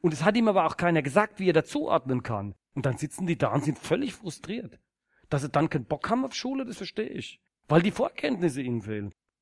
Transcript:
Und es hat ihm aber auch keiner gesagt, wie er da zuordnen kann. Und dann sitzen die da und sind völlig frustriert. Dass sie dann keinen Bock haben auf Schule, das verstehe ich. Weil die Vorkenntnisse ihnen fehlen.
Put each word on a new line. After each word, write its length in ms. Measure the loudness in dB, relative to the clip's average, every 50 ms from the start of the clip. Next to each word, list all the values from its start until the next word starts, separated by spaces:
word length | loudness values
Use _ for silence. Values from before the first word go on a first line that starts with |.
Und 120 | 0 0 0
es 100 | 2 2
hat 140 | 2 4 4
ihm 100 | 4 4
aber 180 | 4 4 2
auch 120 | 2 0 0
keiner 240 | 0 2 2 2
gesagt, 380 | 0 2 2 2 2 2 -2 0
wie 100 | 2 4
er 40 | 4
da 100 | 4 2
zuordnen 600 | 2 -2 -4 0 2 0 0 2 0 -2 -2 -2
kann. 320 | -4 -4 -4 -4 -8 -10 -14 _ _ _
Und 100 | -4 -2
dann 120 | -2 -2 -2
sitzen 280 | -6 -8 -6 -6 -2
die 120 | -2 0 0
da 140 | 0 2 2
und 100 | 0 0
sind 160 | 0 -2 -4
völlig 340 | -2 -2 0 0 0 -4 -6
frustriert. 680 | -8 -10 -12 -12 -12 -10 -10 -10 -8 -10 -12 -16 _ _ _ _ _ _ _ _ _ _ _
Dass 120 | -2 -2
sie 80 | -2 0
dann 200 | 2 2 2 2
keinen 160 | 0 -2 -2
Bock 240 | -2 -4 -4 -2 -2
haben 140 | 0 0 -2
auf 100 | -4 -6
Schule, 300 | -6 -6 -4 -4 -4 -6
das 140 | -8 -8 -10
verstehe 320 | -12 -8 -6 -6 -6 -6
ich. 320 | -6 -10 -10 -10 -14 -18 _ _ _ _ _ 6
Weil 140 | 6 6
die 100 | 6 6
Vorkenntnisse 720 | 2 0 -2 -2 -2 -4 -2 -2 0 2 2 0 0 0
ihnen 220 | -2 -2 -2 -2 -4
fehlen. 300 | -4 -6 -6 -6 -8 -10 _ _ _ _ _